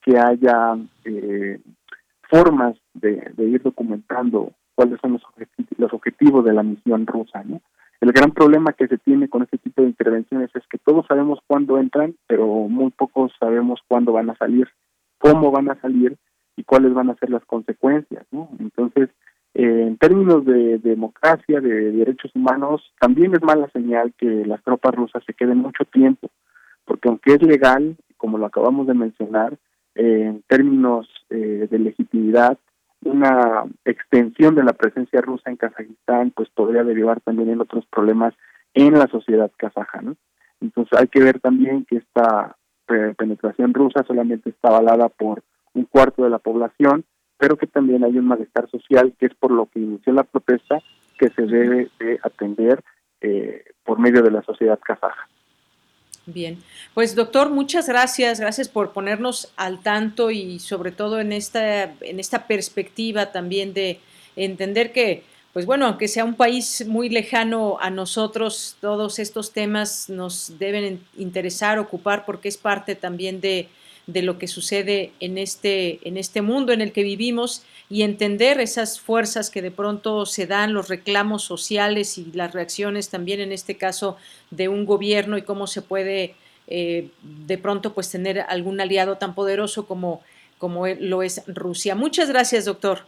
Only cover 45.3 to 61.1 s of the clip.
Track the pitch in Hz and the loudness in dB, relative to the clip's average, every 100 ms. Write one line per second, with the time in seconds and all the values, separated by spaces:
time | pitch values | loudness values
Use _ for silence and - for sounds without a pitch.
45.3 | 107 _ _ _ - 123 139 131 127 123 | -6 _ _ _ -6 2 4 4 4 0
46.3 | 113 - 113 117 _ 143 143 - _ _ | 0 -2 -2 -4 _ 2 2 -2 _ _
47.3 | _ 143 151 156 - 135 127 123 127 123 | _ 0 2 0 0 2 2 2 2 0
48.3 | 120 107 - 117 120 _ 135 127 - 127 | 0 -2 -6 -4 -8 _ 4 4 2 -4
49.3 | - 131 120 110 - 110 104 - 131 - | 0 0 2 0 -4 -6 -4 0 0 0
50.3 | 131 - 123 _ 147 _ _ _ _ 127 | -4 0 -2 _ -6 _ _ _ _ 0
51.3 | - 110 117 120 123 120 _ 117 117 123 | 0 0 2 2 2 -2 _ -6 -4 -6
52.3 | - 104 101 113 131 - _ _ _ - | -6 -8 -2 2 0 -2 _ _ _ -6
53.3 | 101 107 - _ _ - 113 120 123 117 | -4 -6 -12 _ _ -6 2 4 6 6
54.3 | 107 - 110 110 107 - 104 - - - | 2 -4 -2 0 0 -2 -6 -6 -8 -18
55.3 | _ _ _ _ _ _ _ _ - - | _ _ _ _ _ _ _ _ -20 -18
56.3 | 175 165 170 _ - - - 226 208 226 | -12 -12 -12 _ -20 -12 -2 -2 0 0
57.3 | 269 277 277 277 349 320 247 254 254 240 | 2 2 0 -2 -2 0 0 0 0 -2
58.3 | 226 214 220 269 220 196 - 196 208 247 | -2 -4 -4 -6 -4 -4 -4 -6 -4 -4
59.3 | 240 - - 190 185 214 208 220 214 226 | -8 -12 -10 -8 -6 -4 -2 -4 -2 -4
60.3 | 220 185 180 - 190 175 175 208 | -4 -8 -12 -10 -8 -8 -8 -6